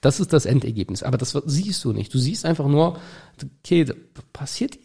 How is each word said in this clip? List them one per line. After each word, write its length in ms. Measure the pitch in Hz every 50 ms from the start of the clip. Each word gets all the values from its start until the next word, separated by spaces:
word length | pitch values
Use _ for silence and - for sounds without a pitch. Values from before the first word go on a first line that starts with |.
Das 180 | - 143 139 -
ist 120 | 196 165 -
das 120 | 151 -
Endergebnis. 560 | - 131 135 - 120 113 104 92 - 95 107 -
Aber 160 | 131 127 117
das 180 | 127 - - 143 139
siehst 380 | 156 139 147 190 208 185 - -
du 80 | 120 110
nicht. 200 | 104 104 - -
Du 60 | 131
siehst 260 | 123 131 196 - -
einfach 220 | 165 165 156 147 139
nur, 300 | 143 147 160 170 170 - - - - - - - _ _ - 135 _ _ _
okay, 220 | - 180 170 160
da 100 | 131 - - - _ _ - - _ _
passiert 460 | - 143 135 - - 233 269 - - _